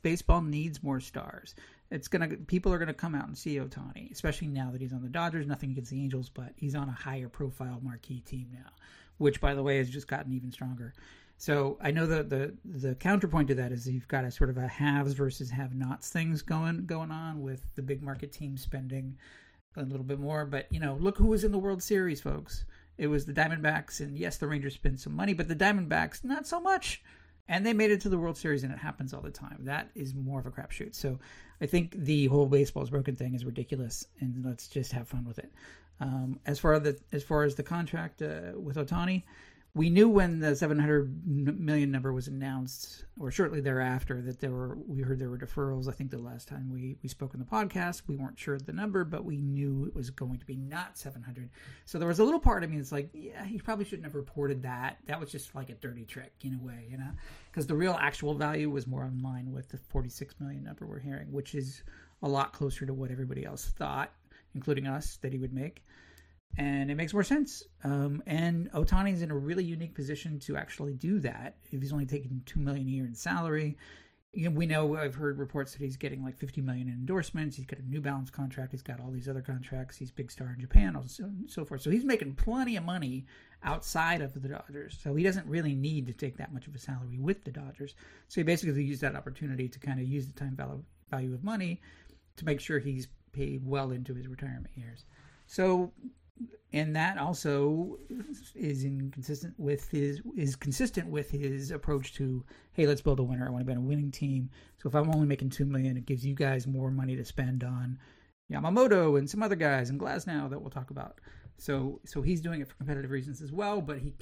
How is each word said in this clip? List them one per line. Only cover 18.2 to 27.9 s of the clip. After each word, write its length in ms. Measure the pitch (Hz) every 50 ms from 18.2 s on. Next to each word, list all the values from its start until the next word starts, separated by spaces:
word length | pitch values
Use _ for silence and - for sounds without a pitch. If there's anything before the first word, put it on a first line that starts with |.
| 147 139
team 260 | - - 147 139 135
spending 600 | 131 - - 139 135 131 127 131 135 131 131 131 - - - - - - - _ _ _ _ -
a 60 | 156
little 240 | 139 131 135 131 131
bit 140 | 135 139 139
more. 260 | 139 147 156 151 147
But, 260 | 139 143 135 - -
you 80 | 175 160
know, 180 | 156 139 135 147
look 180 | 175 202 202
who 80 | - 226
was 180 | 220 220 190 214
in 80 | 214
the 60 | 202
World 240 | 190 196 202 190 180
Series, 400 | - - 208 190 185 170 143 135
folks. 420 | - 135 143 151 156 - - - - - - - - - - -
It 80 | 151
was 180 | 147 147 143 143
the 80 | 156 139
Diamondbacks, 680 | 156 156 160 165 156 156 151 156 151 147 - - -
and 180 | 147 143 143 151
yes, 180 | 175 165 -
the 80 | - 156
Rangers 300 | 147 151 143 139 139 135
spent 240 | - - 139 135 131
some 160 | - 147 147
money, 180 | 160 196 202 185
but 140 | 165 170
the 80 | 160 160
Diamondbacks, 680 | 151 190 208 202 196 175 143 156 160 - - - - -
not 220 | 247 277 311 294
so 140 | - 339 339
much. 420 | 339 381 381 370 - - - - - - - - - - - - _
And 180 | - 170 185 202
they 80 | 233 226
made 160 | 208 220
it 120 | 208